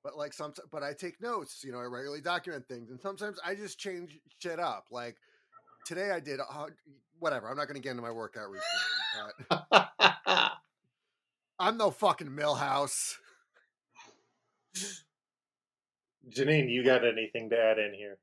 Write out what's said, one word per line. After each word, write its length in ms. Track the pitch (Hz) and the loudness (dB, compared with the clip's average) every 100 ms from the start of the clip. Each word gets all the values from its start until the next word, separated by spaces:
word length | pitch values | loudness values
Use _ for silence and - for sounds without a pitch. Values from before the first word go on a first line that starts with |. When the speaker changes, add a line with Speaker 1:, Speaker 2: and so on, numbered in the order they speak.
Speaker 1:
But, 140 | 143 147 | -12 -8
like, 140 | 147 | -8
somet-, 260 | - 151 147 - | -6 -10 -10 -12
but 120 | 156 | -8
I 100 | 143 | -6
take 280 | 143 180 - | -6 -10 -8
notes, 420 | 226 220 147 - | -6 -6 -6 -12
you 80 | 139 | -10
know, 80 | 123 | -8
I 40 | |
regularly 380 | 123 123 139 147 | -8 -8 -8 -6
document 460 | 156 175 180 147 123 | -2 -2 -2 -10 -10
things, 220 | 123 117 | -12 -12
and 100 | 127 | -10
sometimes 400 | 196 196 208 180 170 | -8 -6 -8 -6 -6
I 100 | 202 | -6
just 220 | 208 - | -8 -10
change 420 | 202 180 175 151 _ _ | -10 -10 -12 -18 _ _
shit 180 | 175 165 | -8 -2
up. 280 | 170 104 _ | -2 -4 _
Like, 280 | 120 120 107 _ _ _ - _ _ - | -8 -8 -12 _ _ _ -20 _ _ -10
today 260 | 170 202 | -4 -2
I 80 | 175 | -2
did 200 | 143 135 | -4 -6
a 40 | |
hun-, 320 | 139 143 147 - 156 139 _ 165 | -6 -8 -12 -14 _ -20 _ _
whatever, 300 | 165 131 110 | -2 -2 -4
I'm 80 | 139 | -4
not 100 | 147 | -4
gonna 120 | 143 | -6
get 120 | 135 | -6
into 100 | 120 | -6
my 80 | 117 | -6
workout 380 | 117 107 113 104 | -6 -8 -8 -10
routine, 1080 | 98 659 698 1077 1017 880 - 104 - - 185 - | -8 -2 0 0 0 -2 -6 -8 -12 0 0 6
but 220 | 208 - - 202 - - | 6 6 4 4 4 2
Speaker 2:
<laughs> 260 | - - - _ _ _ _ _ _ _ _ _ - | 4 2 -2 _ _ _ _ _ _ _ _ _ 0
Speaker 1:
I'm 180 | 185 226 | 0 4
no 140 | 202 | 2
fucking 380 | 131 185 - 151 | 4 2 2 -4
Milhouse. 840 | 143 147 131 139 135 139 - - - - _ _ _ _ _ _ _ - _ _ _ _ _ _ 185 202 175 _ _ _ _ _ _ _ _ _ _ _ _ 123 | 0 2 2 2 2 2 0 -4 -6 -16 _ _ _ _ _ _ _ -20 _ _ _ _ _ _ -8 -8 -10 _ _ _ _ _ _ _ _ _ _ _ _ -8
Speaker 2:
Janine, 400 | 123 139 156 127 | 0 6 6 6
you 140 | 123 | 4
got 220 | 127 127 117 | 6 8 6
anything 440 | 113 110 120 110 | 2 -2 -4 2
to 80 | 117 | 6
add 220 | 110 110 | 6 6
in 140 | 104 | 2
here? 240 | 101 104 98 | -4 -12 -12